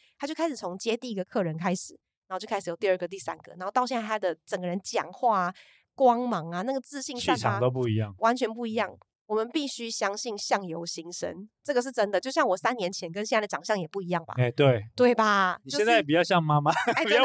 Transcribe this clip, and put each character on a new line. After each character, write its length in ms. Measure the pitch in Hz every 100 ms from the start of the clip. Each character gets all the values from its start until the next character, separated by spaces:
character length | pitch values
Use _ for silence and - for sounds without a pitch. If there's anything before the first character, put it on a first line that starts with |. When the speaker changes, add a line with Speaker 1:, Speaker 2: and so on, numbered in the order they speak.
| _ -
Speaker 1:
他 80 | 285
就 80 |
开 140 | 311 330
始 60 |
从 240 | 277 190 185
接 180 | 233 226
第 140 | 254
一 40 |
个 100 | 196
客 180 | 185 226
人 140 | 175 160
开 180 | 185
始， 240 | 180 - - _ _ -
然 80 | 185
后 20 |
就 80 | 196
开 140 | 202
始 100 | 185
有 60 | 170
第 120 | 202
二 80 | 185
个、 120 | 175
第 100 | 190
三 180 | - 160
个， 140 | - 175
然 100 | 185
后 40 |
到 120 | 220
现 160 | 247 247
在 60 | 214
他 100 | 214
的 200 | 185 165 -
整 140 | 190
个 80 | 180
人 100 | 180
讲 260 | - 214 160
话 340 | 180 240 202 180
啊、 80 | - - _ _
光 340 | - 262 233 247
芒 220 | 202 160
啊、 120 | 175
那 100 | 226
个 80 | 269
自 200 | - 285
信 180 | 262 247
散 160 | 185
发， 20 | 247
Speaker 2:
气 60 |
场 180 | - 202
都 100 | 123
不 180 | 127 120
一 60 |
样。 200 | 107 107 95
Speaker 1:
完 180 | 226 247
全 160 | 226
不 140 | 226 240
一 80 |
样。 200 | 220 196 - _ _ -
我 80 |
们 140 | 214 233
必 180 | 311 277
须 240 | - 233
相 240 | 226 202
信 220 | 208 247 202
相 260 | - 220 185
由 180 | 165
心 260 | 170 - 165
生， 380 | 175 175 170 214 _
这 100 | -
个 80 | 254
是 100 | 254
真 200 | 247 208
的。 100 | 196
就 100 | 262
像 160 | 269 262
我 80 |
三 220 | 190 233 247
年 160 | 180
前 180 | - 170
跟 140 | 175
现 100 | 214
在 60 | 226
的 60 | 208
长 180 | -
相 160 | - 208
也 80 | 165
不 140 | 202
一 60 | 175
样 140 | 175
吧？ 120 | 165 127
Speaker 2:
哎， 140 | 123
对。 340 | 117 143 120 107
Speaker 1:
对 200 | - 247
吧？ 440 | 233 214 202 185 175
Speaker 2:
你 60 | 135
现 160 | 185 220
在 160 | 226
比 100 | 147
较 100 | 160
像 200 | 170 185
妈 180 | 156 147
妈， 100 | 147
Speaker 1:
就 220 | - -
是， 60 | 226
哎， 60 |
Speaker 2:
<laughs> 40 | 220
比 20 |
较 120 | 226